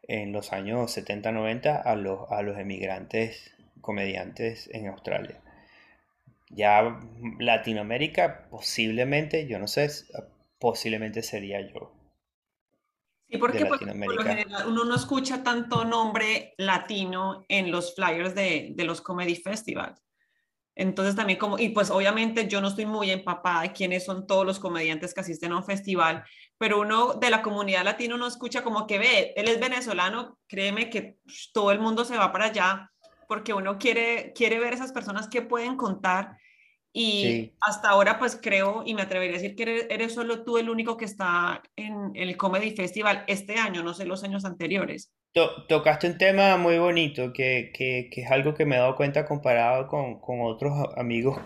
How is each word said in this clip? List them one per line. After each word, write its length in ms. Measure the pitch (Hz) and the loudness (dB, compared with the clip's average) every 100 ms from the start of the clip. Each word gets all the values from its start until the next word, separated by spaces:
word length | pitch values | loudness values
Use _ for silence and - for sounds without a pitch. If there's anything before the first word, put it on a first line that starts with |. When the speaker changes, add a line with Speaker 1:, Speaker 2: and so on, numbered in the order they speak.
Speaker 1:
en 280 | - 113 101 | -8 -6 -6
los 200 | 104 - | -8 -6
años 400 | 95 98 120 117 | -8 -4 -4 -4
setenta, 400 | - 98 104 110 | -6 -8 -6 -4
noventa 440 | 113 110 120 151 147 | -2 -2 -2 0 0
a 200 | 127 107 | 0 0
los, 340 | 98 95 - | -2 -4 -4
a 120 | 107 | -4
los 160 | 104 101 | -4 -6
emigrantes 960 | 98 95 95 92 80 110 113 110 - _ _ - | -8 -6 -6 -6 -4 -2 -2 -6 -20 _ _ -14
comediantes 880 | - 104 98 92 92 - 113 113 - | -6 -4 -4 -4 -8 -6 -6 -8 -12
en 140 | 110 104 | -10 -10
Australia. 520 | - - 98 101 - - - _ _ _ _ _ _ _ _ _ | -10 -4 -4 -6 -16 -20 -20 _ _ _ _ _ _ _ _ _
Ya 500 | 101 104 104 117 120 - - 117 - | 2 6 6 6 0 -14 -12 -10 -2
Latinoamérica, 1120 | 120 113 117 110 104 123 156 185 170 - - | 2 2 2 -4 -2 -2 -2 0 0 -2 -16
posiblemente, 960 | - - - 110 110 127 147 151 160 147 | -10 -6 -2 0 0 2 0 0 -2 -2
yo 120 | 101 | -6
no 80 | 104 | -4
sé, 180 | - 147 | 0 -2
s-, 180 | 147 - - - _ _ _ | -4 -14 -16 -16 _ _ _
posiblemente 640 | 120 113 113 110 110 107 | -2 0 -2 -4 -4 -8
sería 380 | 113 107 98 98 | -6 -8 -6 -8
yo 300 | - - - _ _ _ _ _ _ _ _ _ _ _ _ _ - | -8 -14 -16 _ _ _ _ _ _ _ _ _ _ _ _ _ -10
Speaker 2:
Sí, 60 | 226 | -2
porque, 200 | - - | 2 2
Speaker 1:
de 80 | 302 | 2
Speaker 2:
pues, 140 | 277 202 202 | 0 -2 -4
por 120 | 208 226 | -2 0
lo 80 | |
Speaker 1:
Latinoamérica. 80 | 214 | 0
Speaker 2:
general, 340 | 208 208 202 226 | 0 -2 -4 -2
uno 160 | 226 | 0
no 100 | 240 | 2
escucha 480 | 240 - 269 262 254 | 0 0 -2 -2 -2
tanto 420 | 254 240 233 233 | 0 -2 0 0
nombre 680 | 226 233 220 214 214 220 - - | 2 2 2 0 0 -2 -4 -4
latino 880 | 190 185 - 202 185 185 190 190 - | 0 0 0 -4 -4 -2 -4 -6 -2
en 220 | 196 180 | 0 0
los 240 | 175 175 | -2 -4
flyers 400 | - 185 165 185 | -2 0 0 -2
de, 380 | 190 185 156 123 | 0 0 0 -4
de 100 | 147 | -4
los 180 | 165 165 | -4 -4
Comedy 320 | - 180 180 170 | -6 -4 -2 -4
Festival. 580 | 190 220 - - - - _ _ _ _ _ _ _ - | -4 -8 -6 -8 -8 -12 _ _ _ _ _ _ _ -4
Entonces 400 | 190 185 196 196 | -2 0 0 0
también 220 | 214 - | 0 0
como, 200 | 214 202 | 0 0
y 120 | 226 | 0
pues 200 | 208 196 | 2 2
obviamente 580 | 190 196 220 226 226 202 | 2 2 2 0 0 0
yo 120 | 202 | 0
no 80 | 196 | 0
estoy 180 | 202 214 | -2 -4
muy 240 | 214 196 | -2 0
empapada 520 | 190 180 170 190 170 | -2 -2 -2 0 0
de 100 | 180 | -2
quiénes 320 | - 185 180 | -2 -2 -2
son 220 | 185 185 190 | -4 -6 2
todos 200 | 190 190 | 2 2
los 140 | 190 | 0
comediantes 540 | 190 165 160 156 175 | -4 -2 -2 -4 -6
que 60 | 190 | -8
asisten 320 | 175 165 175 | -8 -6 -4
a 60 | 170 | -4
un 60 | |
festival, 600 | 185 196 196 180 165 131 - - - - | -2 -6 -2 2 2 0 -8 -20 -16 -2
pero 220 | 220 208 | 0 2
uno 340 | 208 220 240 | 2 4 2
de 160 | 214 240 | 2 4
la 120 | 220 | 4
comunidad 420 | 214 202 202 185 | 4 -2 0 2
latina 320 | 190 214 240 240 | 2 0 -2 -2
no 100 | 240 | -4
escucha 360 | 233 240 247 | -6 -6 -4
como 220 | 240 214 214 | -2 -2 0
que, 120 | 202 | 2
"Ve, 360 | 240 220 170 - | 4 4 2 0
él 120 | 220 | 2
es 120 | 226 | 2
venezolano", 800 | 254 247 240 180 185 226 233 - _ | 0 -2 -2 0 0 -2 -8 -14 _
créeme 420 | 196 196 208 226 | -4 -2 -2 -2
que, 280 | 214 - - - | -4 -8 -14 -20
psh, 260 | - - | -18 -4
todo 180 | 226 202 | 2 4
el 80 | 202 | 4
mundo 240 | 226 226 | 2 0
se 120 | 240 233 | 0 2
va 140 | 190 | 2
para 140 | 190 220 | 2 0
allá 460 | 214 185 196 196 _ - _ - | 2 2 0 -6 _ -20 _ -8
porque 260 | 214 220 | -6 -2
uno 240 | 202 190 196 | -2 -2 0
quiere, 540 | 247 226 233 233 - | 0 2 2 -2 -4
quiere 240 | - 226 226 | 0 2 2
ver 140 | 240 | 0
esas 180 | 247 262 | -2 -6
personas 360 | 254 202 196 214 | -8 -6 -6 -4
que 140 | 247 | -4
pueden 340 | 233 233 240 262 | -2 -2 -2 -2
contar. 600 | 226 185 185 185 202 - _ _ _ _ _ | -4 0 0 0 -2 -10 _ _ _ _ _
Y 520 | 226 226 208 202 117 | -2 0 2 2 0
Speaker 1:
Sí. 100 | 110 - | -2 -2
Speaker 2:
hasta 300 | 208 208 220 | -2 2 4
ahora, 280 | 202 196 226 | 6 6 4
pues, 200 | 247 - | 0 -2
creo, 400 | 226 196 196 220 | 0 2 2 0
y 100 | 226 | -4
me 80 | 214 | -4
atrevería 340 | 196 185 185 175 | -2 -2 -2 -2
a 20 | |
decir 160 | 196 202 | -6 -4
que 60 | |
eres, 220 | 226 233 226 | -4 -2 -2
eres 240 | 220 226 | -2 -2
solo 300 | 233 233 226 | -4 -4 -4
tú 140 | 226 233 | 0 0
el 100 | 226 | 0
único 260 | 226 226 226 | -2 -2 -4
que 80 | |
está 580 | 214 202 185 175 175 - - - | -6 -4 0 2 2 -2 -10 -12
en 340 | 214 208 196 | -10 -8 -6
el 220 | 196 180 180 | -4 -4 0
Comedy 380 | 196 190 214 | 0 2 0
Festival 500 | 214 180 214 208 196 - | -2 -4 0 0 0 -2
este 280 | 196 196 220 | -4 -2 -2
año, 240 | 214 175 | -2 -2
no 120 | 170 | -6
sé 100 | 170 180 | -6 -6
los 180 | 190 | -6
años 200 | 196 196 | -6 -6
anteriores. 680 | 190 175 165 190 - - - _ _ | -6 -6 -2 -2 -2 -6 -14 _ _
Speaker 1:
To-, 320 | 170 160 - - | 4 4 2 2
tocaste 380 | 156 151 147 175 | 4 6 4 2
un 120 | 170 | 4
tema 380 | 190 196 196 185 | 6 8 8 8
muy 220 | 175 170 | 6 6
bonito 540 | 175 170 156 143 127 | 6 4 2 0 -4
que, 380 | 127 131 127 113 | 0 2 2 -2
que, 340 | - 131 127 120 | -4 -2 -2 -4
que 120 | - | -6
es 80 | 123 | 2
algo 240 | 135 147 | 2 4
que 100 | 151 | 2
me 120 | 147 127 | 4 4
he 20 | |
dado 180 | 127 139 | 4 4
cuenta 300 | 139 147 147 | 2 0 0
comparado 600 | 143 131 117 117 131 139 | 0 2 4 4 2 0
con, 340 | 151 131 104 | -4 -4 -6
con 200 | - 123 | -6 -2
otros 300 | 117 113 143 | -2 -2 -2
a-, 280 | 143 139 - | 0 -2 -2
amigos 380 | 120 117 127 139 | -2 0 0 -2